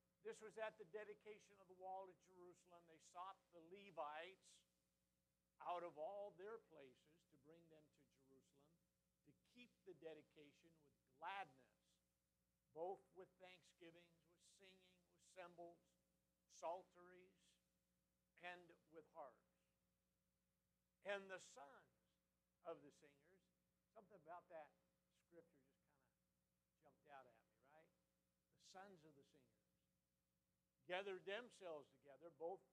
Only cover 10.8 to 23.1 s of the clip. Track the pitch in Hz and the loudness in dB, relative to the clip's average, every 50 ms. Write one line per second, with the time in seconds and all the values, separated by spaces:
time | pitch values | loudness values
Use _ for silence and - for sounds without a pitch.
10.8 | 147 139 - - - - - 143 160 180 196 202 - 143 135 131 120 - - - | -20 -20 -20 -20 -20 -20 -4 2 4 4 6 4 4 2 -2 -10 -16 -18 -20 -20
11.8 | - - - - _ _ _ _ _ _ _ _ _ _ _ _ _ - - 156 | -20 -20 -20 -20 _ _ _ _ _ _ _ _ _ _ _ _ _ -6 2 6
12.8 | 170 - 392 - - - 165 180 180 - - - 185 180 185 175 - - - - | 6 6 6 4 -2 -8 -10 -10 -10 -10 -10 -10 -10 -10 -10 -12 -14 -18 -14 -10
13.8 | 175 165 165 170 175 175 165 165 - 165 175 175 - - - - 196 185 185 185 | -10 -8 -8 -10 -12 -16 -18 -20 -20 -20 -20 -20 -20 -20 -16 -14 -12 -12 -12 -14
14.8 | 185 180 185 180 175 - 180 175 - - - 185 175 175 175 170 170 170 175 - | -16 -18 -20 -20 -20 -20 -20 -20 -20 -6 -2 -2 -2 -2 -2 -4 -4 -6 -6 -10
15.8 | - - - - - _ _ _ _ _ _ _ _ - - - 180 165 175 190 | -16 -20 -20 -20 -20 _ _ _ _ _ _ _ _ -16 0 6 8 8 8 6
16.8 | 180 - - 180 175 180 180 180 180 190 - - - - - - - - - _ | 4 -4 -10 -10 -10 -8 -10 -10 -12 -14 -16 -18 -20 -20 -20 -20 -20 -20 -20 _
17.8 | _ _ - - - _ _ _ _ _ _ - 170 180 180 180 175 165 170 - | _ _ -20 -20 -20 _ _ _ _ _ _ 0 2 2 2 2 -2 -8 -12 -16
18.8 | - 151 156 165 156 - - 165 147 127 110 - - - - - - - _ _ | -14 -8 -8 -8 -8 -4 -2 -2 -2 -2 -4 -10 -18 -20 -20 -20 -20 -20 _ _
19.8 | _ _ _ _ _ _ _ _ _ _ _ _ _ _ _ _ _ - - _ | _ _ _ _ _ _ _ _ _ _ _ _ _ _ _ _ _ -20 -20 _
20.8 | _ _ _ _ - 190 202 196 196 190 190 180 - - - 254 277 277 247 - | _ _ _ _ 4 6 6 6 6 2 0 0 0 -4 -6 -6 -6 -6 -8 -10
21.8 | 151 - - - - - _ _ _ _ _ _ _ _ _ _ - 170 165 147 | -14 -16 -20 -20 -20 -20 _ _ _ _ _ _ _ _ _ _ 2 2 2 2
22.8 | 143 143 - - 156 143 | 0 -6 -10 -12 -14 -16